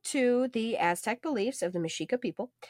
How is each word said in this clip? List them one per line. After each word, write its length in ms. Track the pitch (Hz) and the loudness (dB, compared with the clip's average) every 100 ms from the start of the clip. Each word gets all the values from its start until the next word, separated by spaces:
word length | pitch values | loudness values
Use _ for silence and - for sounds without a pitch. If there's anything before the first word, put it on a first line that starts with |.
| - | -2
to 420 | 285 247 247 254 | 2 4 4 2
the 280 | 226 226 - | 0 -2 2
Aztec 440 | 170 175 214 247 | 2 0 -2 -4
beliefs 400 | 330 240 220 269 | -2 0 0 0
of 100 | 175 | -2
the 60 | 180 | -2
Mexica 420 | 165 - 156 247 | -2 -4 -2 -2
people, 300 | 202 - 247 _ | -2 -6 -8 _